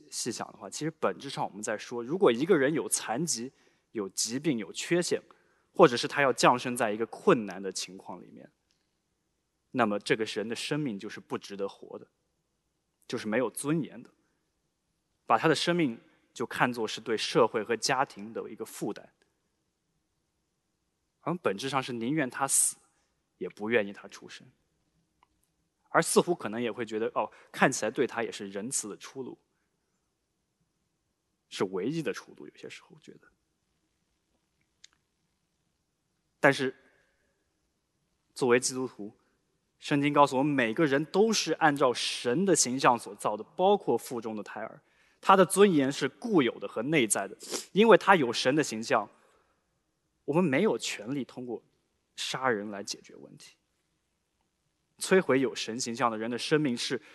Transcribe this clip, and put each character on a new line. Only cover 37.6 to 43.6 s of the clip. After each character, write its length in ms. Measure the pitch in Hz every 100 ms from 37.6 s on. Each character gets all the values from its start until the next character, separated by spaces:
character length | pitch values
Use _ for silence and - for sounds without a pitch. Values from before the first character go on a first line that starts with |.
| _ _ _ _ _ _ _
作 160 | - 127
为 100 | 123
基 140 | 127
督 120 | 127 127
徒， 300 | - 104 - _ _ _ _ _ _
圣 220 | - 143
经 100 | 143
告 160 | 147 139
诉 100 | 131
我 60 |
们， 100 | 147
每 200 | 135 117
个 120 | 110 156
人 200 | 135 156
都 260 | 190 226
是 220 | 208 165
按 200 | 156 160
照 200 | 139 135
神 500 | 117 - - 123 135
的 100 | 196
形 240 | 160 127 131
象 220 | 147 117
所 160 | - 104
造 220 | 123 107
的， 60 | 107
包 220 | -